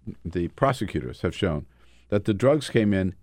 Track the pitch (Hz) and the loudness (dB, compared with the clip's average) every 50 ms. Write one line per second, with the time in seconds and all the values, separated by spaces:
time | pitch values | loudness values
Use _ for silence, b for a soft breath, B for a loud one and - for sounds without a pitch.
0 | - 110 - - - 82 - 90 87 82 - - 135 139 127 - 107 90 - 73 | -16 -16 -16 -10 -10 -6 -4 -4 -4 -4 0 0 0 0 2 0 -4 -4 -4 -6
1 | 62 62 - - - 90 - - 101 90 78 73 - - b b b b b b | -6 -6 -10 -4 -4 -4 -2 0 -2 0 0 -2 -6 -10 b b b b b b
2 | b b 101 104 - 110 104 98 120 135 151 151 131 - - 120 107 104 101 95 | b b -2 0 0 0 0 2 4 4 4 2 0 0 2 2 4 4 2 2
3 | 95 92 - - | 0 -2 -4 -6